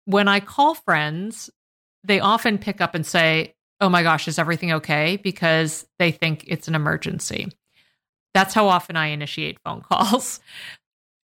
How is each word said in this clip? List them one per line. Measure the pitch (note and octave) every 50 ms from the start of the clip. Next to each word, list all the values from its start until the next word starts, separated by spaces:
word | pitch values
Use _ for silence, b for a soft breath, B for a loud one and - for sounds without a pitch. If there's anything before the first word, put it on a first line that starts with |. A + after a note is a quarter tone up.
| _
when | - F#3+ G3+ G3+ G3+
I | G3 G3+
call | G3 - - - C#4+ D4+ E4
friends, | - - - F3 D#3 D3+ D3+ D3+ E3 F#3+ A3 A3+ - - - - _ _ _ _ _ _ _ _ _ -
they | F#3+ G#3 G3
often | - G3 G#3+ A3+ - A#3+ G#3 G3
pick | - - F#3+ -
up | F3 E3 -
and | F3 D#3
say, | - - F3 E3 D#3+ D#3+ D#3+ D#3+ - _ _ _ _ _ -
"Oh | G3+ F#3+
my | F3+ F3 E3+
gosh, | E3 E3 C#3+ - -
is | D#3 -
everything | E3 D#3 E3+ D#3 - E3+ E3
okay?" | D#3 D3+ - D#3 D3+ D3+ D#3+ F#3 G3+
because | - G3 E3+ - - E3 D#3+ D#3+ D#3+ D#3 D#3 - - _ _ -
they | F3+ E3+
think | D#3 - - D#3+ D#3 D3+ - -
it's | E3+ D#3 - -
an | D#3+
emergency. | D#3 D3+ D3+ D#3+ D#3 - - - - - - - - - - - _ _ _ _ _ _ _ _ _ _ _ _ _ _ _ -
That's | F#3+ F#3+ F#3+ -
how | A3+ G#3+ G3+
often | F#3 F3+ F3 - F3
I | E3 D#3 D3+
initiate | D3+ D3 D3 C#3+ - - D#3 D3+ - - -
phone | - - -
<laughs> | - -
calls. | - - - G3+ G#3 C4 C4 - - - B B B B B B B B B _ _ _ _ _ _ _